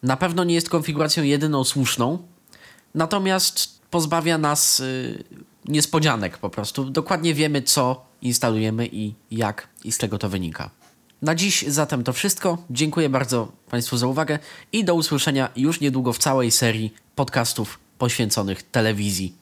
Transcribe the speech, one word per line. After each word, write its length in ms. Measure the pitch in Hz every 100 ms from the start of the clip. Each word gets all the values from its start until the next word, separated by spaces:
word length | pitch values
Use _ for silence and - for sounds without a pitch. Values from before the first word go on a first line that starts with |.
Na 140 | 131 -
pewno 260 | 180 165
nie 120 | 175 165
jest 140 | 165
konfiguracją 540 | 170 156 147 156 160
jedyną 400 | 143 143 156 143
słuszną. 640 | 131 - 127 - 120 175 - - _ - - - _ 156
Natomiast 840 | 160 208 190 190 - - - - _
pozbawia 480 | 175 156 165 160 165
nas, 420 | 151 147 - -
y, 440 | 131 131 127 107 - - - _ -
niespodzianek 720 | 151 143 160 156 117 95 -
po 120 | 101
prostu. 400 | - 104 - 135
Dokładnie 440 | 139 - 180 165
wiemy, 280 | 147 156 147
co 440 | 120 - 127 127 - _
instalujemy 680 | 127 120 120 110 110 110 117
i 260 | 98 107 110 _
jak 360 | 113 110 107 - -
i 80 | 120
z 60 | -
czego 200 | 110 101
to 120 | 104
wynika. 400 | 95 87 78 - _ - _ _ _
Na 140 | - 165
dziś 300 | 196 - -
zatem 360 | 143 147 135
to 100 | 120
wszystko. 440 | 120 202 - 190 170 -
Dziękuję 400 | 123 151 151 151
bardzo 420 | 135 127 123 110 - _
Państwu 280 | 123 120 123
za 100 | 123
uwagę 320 | 131 151 147 - - -
i 120 | 214
do 120 | 190 170
usłyszenia 540 | 156 147 - 139 127 -
już 240 | 139 165
niedługo 340 | 143 131 123
w 40 | 117
całej 340 | - 135 120
serii 420 | - 120 110 110 - _ -
podcastów 640 | 139 - 113 - 107 - _ _
poświęconych 680 | 123 - 113 - 98 95
telewizji. 720 | - 127 110 104 104 92 95 90